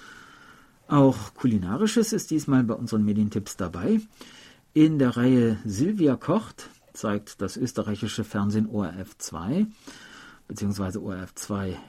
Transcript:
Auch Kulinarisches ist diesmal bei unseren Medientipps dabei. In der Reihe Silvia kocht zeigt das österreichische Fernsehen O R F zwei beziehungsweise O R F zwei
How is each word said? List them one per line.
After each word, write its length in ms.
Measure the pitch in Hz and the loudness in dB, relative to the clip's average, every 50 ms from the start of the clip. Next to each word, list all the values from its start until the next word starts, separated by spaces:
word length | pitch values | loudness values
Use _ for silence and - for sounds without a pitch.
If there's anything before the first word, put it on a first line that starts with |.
| - - - - - - - - - - - - _ _ _ _ _ - | -20 -20 -20 -20 -20 -20 -20 -20 -20 -20 -20 -20 _ _ _ _ _ 2
Auch 440 | 151 143 139 135 120 110 104 - - | 6 6 6 6 4 2 -4 -14 -6
Kulinarisches 800 | - - 123 110 101 90 87 107 160 220 214 - 233 214 - 226 | -2 0 2 2 2 0 -2 -2 0 0 2 2 2 2 2 0
ist 180 | 190 - - | -4 -2 -2
diesmal 320 | 156 156 147 - 135 127 123 | -2 -2 0 2 2 4 4
bei 100 | 110 110 | 2 0
unseren 300 | - 117 117 113 107 104 | -4 -4 -2 0 2 2
Medientipps 540 | 104 101 107 107 104 - 107 95 - - | 2 2 2 0 0 -2 -4 -6 -6 -8
dabei. 420 | - 95 82 82 90 95 165 220 214 - - _ - - - - - - - - _ _ _ - | -8 -6 -6 -6 -2 0 2 2 2 0 -4 _ -20 -20 -20 -20 -20 -20 -20 -20 _ _ _ 4
In 260 | 151 156 160 156 143 | 4 6 6 6 4
der 180 | 131 123 117 | 2 2 2
Reihe 400 | 120 123 131 131 123 117 113 110 - - | 2 4 4 6 6 4 4 2 0 -4
Silvia 500 | 110 98 101 143 196 214 202 160 139 120 | -4 -2 0 0 0 2 2 2 2 2
kocht 540 | - - - 175 220 - - - - - - - _ _ _ - | 0 0 0 0 0 -2 -4 -12 -20 -20 -20 -20 _ _ _ -12
zeigt 480 | - - 107 104 104 - - - - | -6 -4 -2 -2 -4 -4 -8 -10 -6
das 160 | 98 92 - | -6 -6 -4
österreichische 640 | 120 135 117 - 113 101 107 104 - 120 104 - - 104 | -4 -6 -4 -4 -4 -4 -4 -4 -6 -6 -6 -4 -6 -6
Fernsehen 460 | - - 104 101 104 104 110 107 107 | -4 -2 -2 0 0 2 0 0 0
O 140 | - 104 98 | -2 -4 -4
R 140 | 80 87 | -4 -6
F 200 | 95 92 - - | -10 -12 -14 -14
zwei 480 | - - - - 80 85 104 147 190 214 214 - _ - - - - - - - - - - - - _ | -16 -14 -12 -10 -8 -6 -2 -2 0 -2 -2 -4 _ -20 -20 -20 -20 -20 -20 -20 -20 -20 -20 -20 -20 _
beziehungsweise 560 | - 104 - 107 101 98 98 98 92 92 107 - | -16 -10 -6 -4 -4 -4 -4 -4 -6 -6 -6 -8
O 80 | 104 | -8
R 120 | 92 90 92 | -10 -10 -10
F 120 | - - | -12 -14
zwei 420 | - - - 104 98 98 92 90 - - | -14 -10 -6 -6 -4 -4 -6 -8 -10 -14